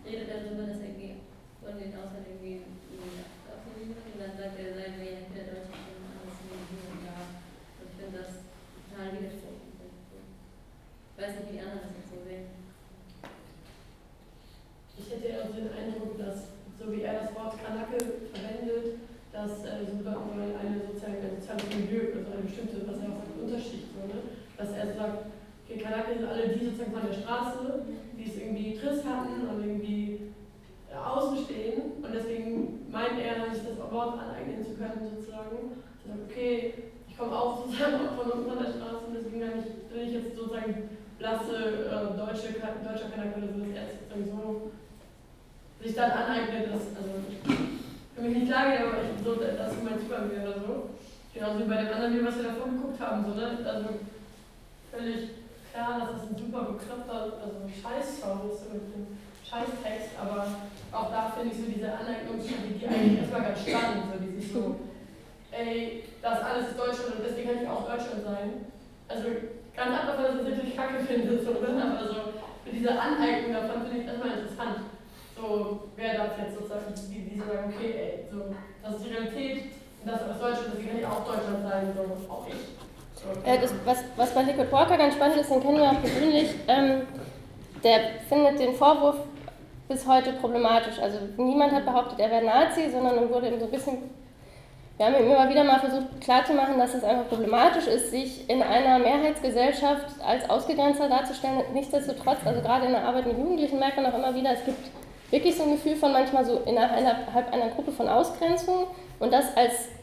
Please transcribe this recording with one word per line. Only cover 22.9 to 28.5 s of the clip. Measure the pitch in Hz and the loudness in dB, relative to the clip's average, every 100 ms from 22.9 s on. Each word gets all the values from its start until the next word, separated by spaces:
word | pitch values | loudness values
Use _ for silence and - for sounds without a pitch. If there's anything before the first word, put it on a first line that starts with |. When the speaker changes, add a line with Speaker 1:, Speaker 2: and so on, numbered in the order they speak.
| 196 | -8
Speaker 2:
er | 202 - | -8 -8
auch | |
sagt, | - - | -10 -10
Unterschicht, | 233 233 240 - - 196 | -8 -6 -8 -12 -12 -12
so, | |
ne? | 196 208 247 - - - | -10 -10 -10 -14 -18 -12
Dass | 208 202 | -10 -6
er | 196 | -6
so | 214 | -6
sagt, | 214 202 - - - - | -6 -6 -10 -16 -20 -20
okay, | - 214 | -14 -10
Kanake | 214 220 226 226 | -6 -4 -4 -4
sind | 226 | -4
alle | 226 226 | -2 0
die | 233 240 | 0 -2
sozusagen | - 226 | -4 -6
von | 220 202 | -4 -4
der | 190 | -6
Straße, | 233 240 254 254 | -4 -4 -4 -4
Speaker 1:
Mhm. | 254 - - 220 - 220 | -4 -6 -6 -10 -14 -12
Speaker 2:
die | 226 | -10
es | 202 | -10
irgendwie | 220 | -6